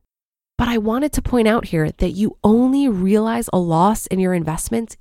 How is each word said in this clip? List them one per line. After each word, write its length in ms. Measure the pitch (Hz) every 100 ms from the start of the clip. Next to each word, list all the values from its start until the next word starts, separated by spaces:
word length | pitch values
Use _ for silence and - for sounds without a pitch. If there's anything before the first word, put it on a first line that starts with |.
| _ _ _ _ _ -
But 100 | 240
I 120 | 240
wanted 340 | 214 240 294
to 80 | -
point 260 | - 247 220
out 180 | 226 -
here 260 | 165 156
that 200 | - 185
you 260 | 190 208 -
only 440 | 208 226 254 277 277
realize 600 | 196 190 208 220 233 226
a 60 | 185
loss 480 | 175 160 190 220 -
in 120 | 185
your 140 | 185
investments 640 | 180 156 160 - 226 226 -